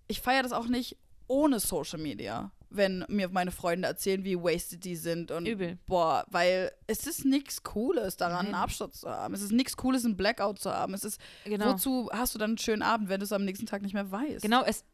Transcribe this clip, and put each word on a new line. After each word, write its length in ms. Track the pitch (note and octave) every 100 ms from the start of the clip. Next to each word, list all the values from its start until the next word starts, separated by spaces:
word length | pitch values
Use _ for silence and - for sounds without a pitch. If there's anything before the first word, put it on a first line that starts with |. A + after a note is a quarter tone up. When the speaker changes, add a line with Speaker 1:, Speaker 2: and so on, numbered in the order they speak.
| -
Speaker 1:
ich 120 | A3
feier 220 | - C4+
das 100 | B3+
auch 140 | A#3+ A#3
nicht 300 | A#3+ A#3+ - _ - -
ohne 320 | C4+ D4+ A#3+
Social 400 | - E3+ D3 F3
Media, 540 | D#3 G#2+ G2+ A2 G3 - -
wenn 360 | G3+ G3 F#3 -
mir 200 | G3+ F#3
meine 200 | F#3+ F3+
Freunde 380 | - F3 F3 D#3
erzählen, 360 | D#3+ G3+ F#3+
wie 120 | F#3+ F3+
wasted 480 | E3+ E3 - F3
die 100 | F#3 E3+
sind 340 | E3 E3 E3
und 160 | E3 E3+
Speaker 2:
Übel. 300 | G#3+ F3 F3+ -
Speaker 1:
boah, 400 | F3+ D#3+ C3 -
weil 400 | F3 F3+ F#3 F#3 - -
es 200 | A3 C#4+
ist 180 | F4
nix 380 | C4+ C#4 C#4 -
Cooles 540 | - G#3 B3+ E4+ F#3+ -
daran, 260 | F3 F3 G3+
Speaker 2:
Nein. 80 |
Speaker 1:
einen 80 | F#3
Absturz 380 | G#3 - G#3 -
zu 80 | -
haben. 220 | A2+ A2
Es 60 | G3
ist 120 | G3+
nix 240 | A3+ C4+ -
Cooles, 280 | B3+ C4
einen 120 | A#3 F#3
Blackout 420 | G3 A#3 G3+ G3
zu 120 | G3
haben. 220 | F#2+ -
Es 100 | G3
ist, 140 | G#3 - - -
Speaker 2:
Genau. 220 | G#3 G#3 G#3+
Speaker 1:
wozu 400 | F#3 C4+ B3+ A3
hast 220 | G#3 B3
du 40 | A3
dann 120 | G#3+
einen 80 | A3+
schönen 240 | - G#3+
Abend, 260 | - A3+ G3+
wenn 120 | F#3+
du 40 |
es 80 | G3
am 120 | G3+
nächsten 220 | G3 F#3+ A3
Tag 140 | G3+
nicht 120 | G3+
mehr 160 | G3+ G3
weißt? 300 | G3 D4 -
Speaker 2:
Genau, 200 | G#3+ B3
es, 220 | A#3+ A3 -